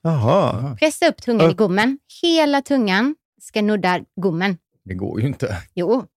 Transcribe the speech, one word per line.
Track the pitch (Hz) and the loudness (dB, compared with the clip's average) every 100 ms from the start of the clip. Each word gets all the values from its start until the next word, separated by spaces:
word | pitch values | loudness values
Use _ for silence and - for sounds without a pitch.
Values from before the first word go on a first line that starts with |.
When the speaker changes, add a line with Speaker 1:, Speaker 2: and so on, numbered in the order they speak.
Speaker 1:
Jaha. | 165 156 113 185 135 101 | -2 0 2 4 2 -2
Speaker 2:
Jaha. | 139 113 | -6 -2
Speaker 3:
Pressa | 311 - 339 | -2 2 0
upp | - | 0
tungan | - 233 165 | -2 2 2
i | |
Speaker 1:
Upp. | 175 | 4
Speaker 3:
gommen. | 214 190 233 277 _ - | 0 2 0 -2 _ -4
Hela | 339 330 302 277 | 0 2 2 0
tungan | 269 277 214 190 262 311 _ _ | 0 0 2 2 0 -4 _ _
ska | - 220 | -8 -2
nudda | 208 208 180 180 - - | 0 0 0 -2 -6 -4
gommen. | 190 165 196 175 _ _ | -4 -2 -2 -4 _ _
Speaker 2:
Det | - | -12
går | 92 101 - | -8 -6 -4
ju | 131 | -4
inte. | 131 131 90 - | -4 -6 -8 -10
Speaker 3:
Jo. | - 175 247 - | -6 -2 -2 -4